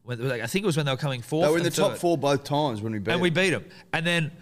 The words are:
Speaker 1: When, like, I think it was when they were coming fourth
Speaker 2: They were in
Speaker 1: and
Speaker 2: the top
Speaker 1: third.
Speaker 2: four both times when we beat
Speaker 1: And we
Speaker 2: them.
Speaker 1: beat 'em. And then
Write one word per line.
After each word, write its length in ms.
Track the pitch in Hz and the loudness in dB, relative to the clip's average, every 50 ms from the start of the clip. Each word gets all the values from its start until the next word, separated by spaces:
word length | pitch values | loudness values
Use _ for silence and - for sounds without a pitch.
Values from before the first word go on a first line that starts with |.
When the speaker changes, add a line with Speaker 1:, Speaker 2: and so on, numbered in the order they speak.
| - | -10
Speaker 1:
When, 240 | 113 123 113 120 135 | -10 -8 -4 -2 -2
like, 120 | 123 117 | -2 -2
I 60 | 110 | -4
think 160 | 120 - 196 | -2 -2 0
it 40 | 208 | 0
was 100 | 208 147 | 0 0
when 100 | 151 151 | 0 0
they 60 | 143 | 0
were 40 | 131 | 0
coming 240 | 123 151 143 131 123 | -2 -2 -4 -4 -4
fourth 260 | 117 - 151 156 175 | -6 -4 0 2 4
Speaker 2:
They 40 | 151 | 4
were 80 | 160 170 | 4 4
in 60 | 175 | 2
Speaker 1:
and 60 | 170 | 0
Speaker 2:
the 40 | 165 | 0
top 160 | 156 196 196 | 2 2 0
Speaker 1:
third. 60 | 113 - | 0 0
Speaker 2:
four 160 | - 175 170 | 0 0 2
both 280 | 143 123 143 143 135 - | 2 2 2 2 2 0
times 360 | - 143 143 151 143 117 104 | -2 -2 0 0 0 -2 -2
when 120 | 104 113 | -4 -4
we 80 | 110 107 | -4 -4
beat 100 | 98 - | -2 0
Speaker 1:
And 100 | - 175 | 0 2
we 100 | 180 180 | 2 2
Speaker 2:
them. 140 | 156 185 190 | 2 2 2
Speaker 1:
beat 80 | 190 | 2
'em. 120 | 147 104 - - - - - - | 2 0 -4 -10 -20 -20 -12 -6
And 140 | - 160 165 | -4 -2 0
then 240 | 170 170 170 160 143 - - | 0 0 0 0 -2 -6 -12